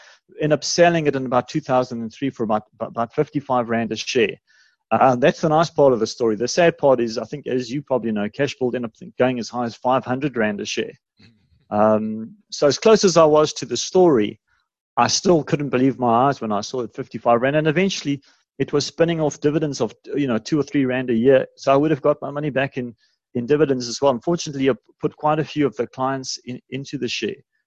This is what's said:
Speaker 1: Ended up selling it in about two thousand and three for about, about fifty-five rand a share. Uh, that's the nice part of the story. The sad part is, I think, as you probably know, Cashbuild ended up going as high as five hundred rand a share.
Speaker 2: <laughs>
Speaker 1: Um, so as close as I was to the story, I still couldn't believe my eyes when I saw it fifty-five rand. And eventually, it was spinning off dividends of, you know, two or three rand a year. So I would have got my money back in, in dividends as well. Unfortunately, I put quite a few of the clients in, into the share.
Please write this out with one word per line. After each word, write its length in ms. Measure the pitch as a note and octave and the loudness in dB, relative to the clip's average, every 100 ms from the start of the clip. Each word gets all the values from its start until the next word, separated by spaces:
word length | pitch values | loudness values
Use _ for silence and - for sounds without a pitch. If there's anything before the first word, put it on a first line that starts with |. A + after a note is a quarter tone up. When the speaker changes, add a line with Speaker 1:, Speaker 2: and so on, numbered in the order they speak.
| - _ _ - | -20 _ _ -4
Speaker 1:
Ended 180 | D3+ D3 | 0 0
up 40 | |
selling 440 | - - E3+ E3+ D3 | 0 2 4 4 0
it 100 | C3+ | -2
in 100 | B2+ | -2
about 220 | B2 - | -2 -2
two 140 | D#3 | -6
thousand 400 | - B2+ B2+ A#2 | 0 0 0 -6
and 100 | A2+ | -10
three 180 | - C#3 | -6 -6
for 140 | - | -4
about, 200 | A2 G#2+ - - | -2 -2 -4 -12
about 340 | A2 G#2 A#2 | -10 -6 -4
fifty-five 560 | - D3+ D3 C#3 B2+ A#2 | -4 -4 -4 -2 -2 0
rand 200 | A#2 A2 | -2 -2
a 60 | A2 | -6
share. 400 | - B2+ G2+ - _ _ _ _ - | -2 0 0 -2 _ _ _ _ -2
Uh, 240 | A2 C3 B2 | 2 4 4
that's 260 | D3+ - | 2 2
the 60 | D#3+ | 0
nice 180 | D#3 E3 | 2 0
part 240 | - C#3 | 4 4
of 80 | A#2 | 4
the 60 | A2 | -2
story. 280 | - A#2 | -2 -2
The 140 | G#2 A#2+ | -2 -2
sad 300 | - E3+ - | 2 2 4
part 200 | C#3+ B2 | 2 2
is, 200 | A#2 A2+ | 0 -4
I 60 | |
think, 220 | A#2 D3 A#2 | -8 -10 -6
as 240 | B2+ A#2 | -6 -4
you 120 | C#3+ | -8
probably 280 | - B2+ A2+ | -4 -4 -2
know, 160 | G#2+ G#2 | -4 -4
Cashbuild 480 | - C#3+ - B2+ | -4 -4 -2 -4
ended 160 | B2 A2+ | -4 -8
up 180 | - - - | -12 -8 -2
going 200 | B2+ B2 | 0 0
as 120 | G#2+ | -6
high 140 | B2 | -6
as 100 | A#2+ | -6
five 300 | - B2+ C3 | -4 -2 0
hundred 320 | A#2+ C3 C#3+ A#2+ | -2 -4 -4 -2
rand 240 | G#2+ G2+ | -2 -2
a 60 | G#2 | -6
share. 260 | - - - _ _ | -6 -8 -10 _ _
Speaker 2:
<laughs> 60 | - _ _ _ - | -20 _ _ _ -6
Speaker 1:
Um, 680 | G#2 G#2+ G#2+ A2 A2 A2+ - - | 2 2 2 -2 -8 -12 -16 -12
so 160 | - D3 | 0 0
as 120 | C3+ | 2
close 260 | A3 G#3+ | 4 4
as 140 | G3 E3 | 4 4
I 80 | D#3 | 6
was 260 | D3+ D3+ | 6 2
to 120 | - A#2 | -2 -8
the 100 | A#2+ | -6
story, 640 | - F#3 F3+ A#2+ G#2+ - _ _ _ _ _ - | 0 4 4 4 0 -6 _ _ _ _ _ 0
I 120 | B2 | 0
still 360 | - G3+ E3 | 0 2 2
couldn't 240 | C3 D3+ C#3+ | 2 -4 -2
believe 300 | B2+ C3+ A#2 | 0 0 0
my 300 | B2 A#2 C#3 | 2 4 2
eyes 120 | A#2+ | 0
when 120 | A2 | -4
I 100 | G2+ | -4
saw 180 | - B2+ | -6 -8
it 140 | A2+ | -8
fifty-five 460 | - B2+ A#2 B2 A#2+ | -10 -12 -4 2 2
rand. 160 | C3 D3+ | 2 0
And 100 | D#3 | 0
eventually, 560 | D3 G3 - C#3+ C#3 _ _ _ - | 2 0 -2 -6 -6 _ _ _ -8
it 140 | C3+ | -2
was 140 | D3 - | -2 -2
spinning 340 | - E3 E3 | 0 0 0
off 200 | D3+ - | -2 -2
dividends 420 | D#3 D3+ D3+ C3 | -2 0 -2 -4
of, 120 | A2 - - | -6 -8 -8
you 120 | C3+ C#3 | -4 -2
know, 120 | A#2 | -2
two 200 | - D#3 | -2 -2
or 40 | |
three 240 | C3+ D3 B2+ | 0 0 0
rand 240 | B2+ B2+ | -2 -2
a 40 | |
year. 320 | A2+ B2+ C3 - - | 2 6 4 4 -4
So 140 | C3+ | 2
I 60 | C#3 | 4
would 140 | D#3 | 4
have 100 | D#3 | 0
got 220 | D3 D3 | 0 0
my 80 | C3+ | -4
money 180 | C#3+ D3 | -6 -4
back 300 | B2+ C3+ C#3 | -2 -4 -6
in, 180 | B2 A2 _ _ _ | -10 -12 _ _ _
in 100 | B2 | -6
dividends 440 | A#2 D3 D3 B2+ A#2+ | 0 2 2 0 -4
as 120 | A2+ | 0
well. 120 | C#3+ | 0
Unfortunately, 580 | A#2+ - F3 D#3+ C#3 C3+ | 2 0 -2 -4 -2 0
I 40 | C#3+ _ _ | 0 _ _
put 120 | D3 - | -8 -2
quite 220 | D3+ D#3 | -2 0
a 60 | |
few 220 | C3+ D3+ C#3 | -2 -2 -2
of 100 | - | -2
the 100 | A#2 | -8
clients 520 | - C3 C3+ C3 - - | -4 -4 -4 -8 -12 -12
in, 120 | B2+ - | -14 -12
into 260 | C3 C#3 C#3 | -12 -10 -8
the 120 | B2 | -6
share. 280 | - G#2 - _ _ | -4 -6 -8 _ _